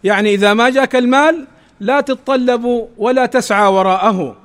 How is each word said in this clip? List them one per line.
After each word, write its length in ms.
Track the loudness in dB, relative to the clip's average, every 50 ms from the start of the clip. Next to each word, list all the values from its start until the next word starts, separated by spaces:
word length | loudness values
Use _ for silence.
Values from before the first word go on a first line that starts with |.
| -2
يعني 300 | -2 0 0 0 0 0
إذا 200 | 2 2 2 2
ما 160 | 2 2 2
جاك 260 | 2 0 -2 0 0
المال 520 | -2 0 2 2 2 2 2 0 -2 -8 -16 -20 _ _ _ _ _
لا 220 | -4 -2 -2 -2
تتطلب 840 | 0 -2 -6 -6 _ -4 -2 0 0 0 -2 -2 -2 -2 -4 -4 -4 -10 -10
ولا 280 | -4 -2 0 0 0 0
تسعى 420 | 0 0 -2 -2 0 0 2 2
وراءه. 680 | 2 2 2 2 0 0 2 0 0 0 -2 -6 -8 -10 -16